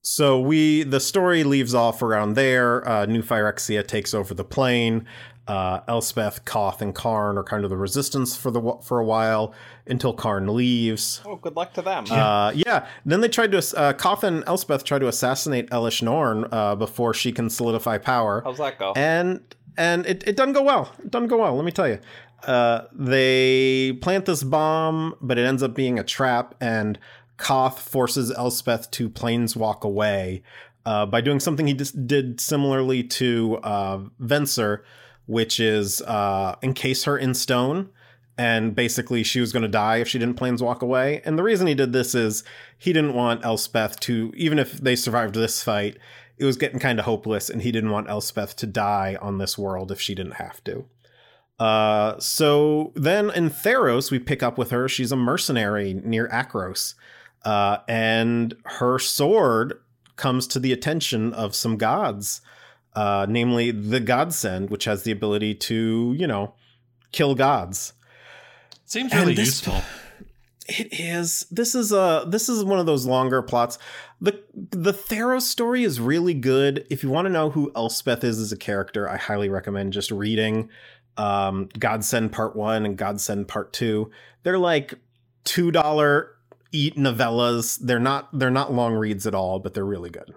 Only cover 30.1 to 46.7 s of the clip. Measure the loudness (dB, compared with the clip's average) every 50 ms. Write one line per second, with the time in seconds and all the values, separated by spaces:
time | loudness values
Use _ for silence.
30.1 | 2 0 -2 -4 -6 -8 -10 -14 -20 -20 -20 -20 _ _ _ -2 0 0 0 2
31.1 | 0 0 2 2 0 2 0 0 0 0 0 0 0 0 -4 -6 -6 -6 -2 2
32.1 | 2 2 2 0 -4 -6 -4 -2 0 0 2 2 2 2 2 2 0 0 -2 -4
33.1 | -2 0 2 2 2 2 2 0 0 -2 -2 -4 -2 -2 -2 -2 -4 -6 -8 -12
34.1 | _ _ -4 -2 0 0 0 0 0 0 0 0 -2 -4 -6 -16 -20 -20 -20 -20
35.1 | -20 _ _ -4 0 0 0 0 0 2 2 2 2 2 0 0 -4 -6 -4 -2
36.1 | -2 0 0 0 0 0 -2 -2 -4 -4 -4 -4 -4 -2 -2 -2 -2 0 0 -2
37.1 | -2 0 0 0 0 -2 0 0 2 2 2 0 0 -2 -4 -8 _ _ -20 _
38.1 | -20 _ _ _ _ -2 0 2 2 2 2 0 0 0 0 0 0 -4 -4 -2
39.1 | 0 0 0 0 0 0 0 0 0 -2 -2 0 0 0 2 2 2 2 0 0
40.1 | -2 -2 0 -2 -2 -2 -2 -2 0 0 0 -2 -2 -2 -2 0 0 2 2 0
41.1 | -2 -4 -4 -2 -2 0 2 2 2 4 4 2 2 2 2 2 2 0 0 2
42.1 | 0 0 0 0 0 -4 -8 -10 -20 -20 -20 -20 _ _ -2 0 2 2 2 2
43.1 | 0 0 2 0 0 0 0 -2 -2 -2 -2 -2 0 0 0 0 -4 -6 -4 -2
44.1 | -2 -2 -2 -4 -4 -2 -2 2 2 2 0 0 -4 -4 0 0 0 2 0 0
45.1 | 0 0 0 0 0 0 0 0 0 -2 -2 -2 0 0 0 -2 -6 -8 -20 -20
46.1 | -20 -20 -20 -20 _ _ 0 0 0 0 -2 -2